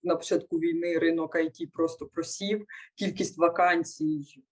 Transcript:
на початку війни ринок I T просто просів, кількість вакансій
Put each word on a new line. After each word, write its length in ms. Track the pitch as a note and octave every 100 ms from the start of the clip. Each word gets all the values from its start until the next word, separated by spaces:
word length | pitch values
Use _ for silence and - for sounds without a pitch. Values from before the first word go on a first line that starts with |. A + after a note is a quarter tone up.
на 120 | F3 E3
початку 440 | - E3+ - E3
війни 380 | E3+ E3 F3 E3
ринок 380 | E3 E3 D#3 E3+
I 100 | D#3+
T 220 | - D#3+
просто 320 | - E3 - C#3+
просів, 600 | E3+ D#3+ - G3+ G#3+ - - - -
кількість 420 | F#3+ F3+ F3+ D#3
вакансій 1080 | E3+ E3+ F3+ E3+ E3 - D#3 D3+ C#3 - _